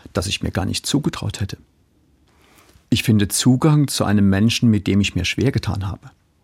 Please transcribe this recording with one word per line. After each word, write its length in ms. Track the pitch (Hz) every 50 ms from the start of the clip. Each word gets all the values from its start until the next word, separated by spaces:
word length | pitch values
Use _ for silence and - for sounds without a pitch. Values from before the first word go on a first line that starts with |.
| - - -
das 140 | 98 90 98
ich 160 | - - -
mir 80 | -
gar 140 | - - 87
nicht 200 | - 87 - -
zugetraut 560 | - - 147 151 - - - - 104 - -
hätte. 160 | 101 - - - - _ _ _ _ _ _ _ _ _ _ _ _ _ _ _ _ _ _ _ _ _ _ _ _ _
Ich 140 | 120 107 -
finde 240 | - 113 104 101 -
Zugang 640 | - - - 131 127 131 170 160 151 151 143 127
zu 160 | - - 104
einem 240 | 95 101 104 101 98
Menschen, 400 | 95 98 107 113 - - - 117
mit 180 | 107 104 95 -
dem 140 | 98 101
ich 120 | 98 90 -
mir 100 | 90 87
schwer 260 | - - - 95 135
getan 360 | - 127 - - - 98 95 98
habe. 240 | - - - - - _ _ _ _ _